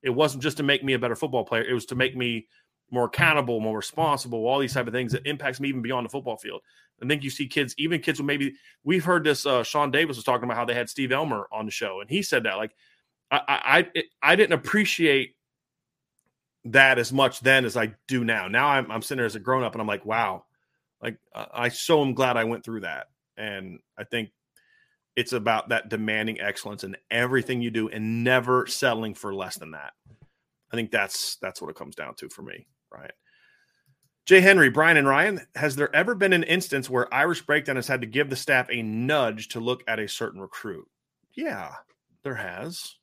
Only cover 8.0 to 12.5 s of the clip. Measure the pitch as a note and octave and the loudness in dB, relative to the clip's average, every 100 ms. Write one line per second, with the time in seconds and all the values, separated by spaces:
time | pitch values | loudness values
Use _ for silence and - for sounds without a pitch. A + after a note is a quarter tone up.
8 | E3+ D3 C#3+ C#3+ C#3 - - _ C#3+ F3+ | -2 -4 -2 -2 -4 -6 -20 _ 0 0
9 | E3 F3 D3+ C#3+ C#3+ B2+ A#2 D3+ C#3+ C3+ | 2 2 2 0 2 2 2 0 0 2
10 | D#3+ B2 A2 B2 B2 A#2 A#2+ A#2+ A#2+ - | 0 -2 0 0 0 -4 -2 -2 -4 -4
11 | C3 C3 D#3 A2 G2 G#2+ G#2+ - G#2+ F#2+ | -2 0 0 -4 -6 -8 -8 -6 -6 -8
12 | G#2 F3 - C3 A2 | -4 -4 0 0 0